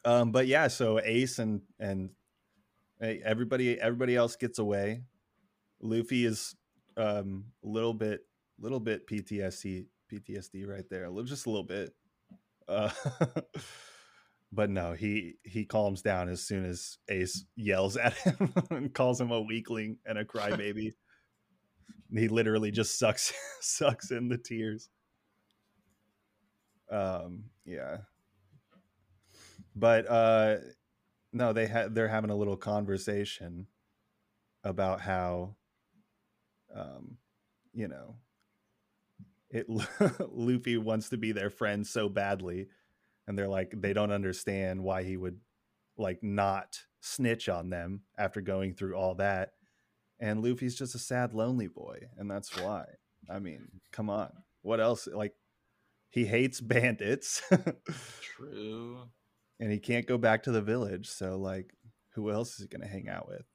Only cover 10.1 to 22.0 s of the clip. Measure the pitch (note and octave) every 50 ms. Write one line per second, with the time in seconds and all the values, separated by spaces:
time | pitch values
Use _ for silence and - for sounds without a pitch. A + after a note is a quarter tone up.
10.1 | A2+ G#2 - - G2+ G2+ F#2 - - F#2+ G2 G2+ G2 F#2+ F#2+ - F#2+ F#2 F#2 F2
11.1 | F2+ G2+ A#2+ B2+ C#3+ B2+ - B2 G#2+ G2+ F2+ - F2+ G2+ F2+ - _ _ _ _
12.1 | _ _ _ _ - _ _ _ _ _ _ - F#2+ G#2 G#2+ G#2 - - - C#3+
13.1 | B2 - E3 B2+ - E3 - _ - D3 - - - - - - - - - -
14.1 | _ - _ _ _ _ _ _ G2+ G#2 G#2 G2+ G2 F#2+ E2+ E2+ E2 D#2 G#2 G#2
15.1 | G#2 A2 F2+ E2+ - _ _ G2+ F#2 G#2+ G#2 - - A2 G#2 G2+ G2 F#2+ - G#2+
16.1 | G2 F#2 F2+ F2+ F2+ F2 - - G#2 F#2+ F#2 F2+ F2+ F2 - - - _ _ -
17.1 | G2+ F#2 F2+ F2+ - F#2+ - _ _ A#2 G#2+ G2+ F#2+ F#2+ G2 G2 G2+ B2+ A#2 B2
18.1 | - - - F#3 C3+ - G3 - - F3+ - - E3+ C3 C#3 C3 - - C3 B2+
19.1 | B2 B2 B2+ A#2 A#2+ A2+ A2 G#2+ A2 A2+ A2 - A#2 A2 G#2+ G#2+ A2 - _ A2
20.1 | A2 G#2 G#2+ G2+ - A2+ G#2 G#2 A2 G#2+ G2+ G#2 G2+ G#2+ A2 A2 - _ _ _
21.1 | _ _ _ _ _ _ _ _ _ _ _ _ _ _ _ - - -